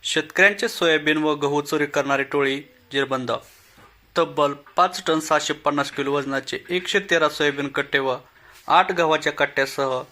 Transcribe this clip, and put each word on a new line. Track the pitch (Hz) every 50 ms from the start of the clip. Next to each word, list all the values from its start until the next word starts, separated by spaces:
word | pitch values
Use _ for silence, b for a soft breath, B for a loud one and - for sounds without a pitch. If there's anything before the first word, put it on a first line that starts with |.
शेतकऱ्यांचे | - - - 160 151 - - - 185 202 208 202 - 226
सोयाबीन | - - 180 165 160 156 151 151 151
व | 156 151 151 151
गहू | 147 143 143 143 147
चोरी | 143 - - 151 147
करणारी | 143 - 151 139 139 139 135
टोळी | 139 135 - 143 139 135 135 139 147 - _ _ _ _
जेरबंद. | - 139 139 131 135 131 127 120 113 - B B B B B B B B B B B B _ _ _ 175
तब्बल | 165 151 143 151 147 143 143 139 - - -
पाच | - 180 185 180 - -
टन | - 160 156
सहाशे | 156 - 160 151 - -
पन्नास | 147 147 - 147 143 143 139 -
किलो | - - 139 139
वजनाचे | 143 143 135 135 135 135 135 - - 135 - -
एकशे | 175 180 180 - - 202
तेरा | 190 - 170 165 156 147
सोयाबीन | 143 - 151 147 139 143 139 139
कट्टे | 135 156 135 - - 139
व | 135 135 127 131 - B B B B B B B B -
आठ | 151 170 185 -
गव्हाच्या | 190 175 170 156 156 151 151 151
कट्ट्यासह | 147 - 143 135 - - 135 135 - - 139 131 131 127 - -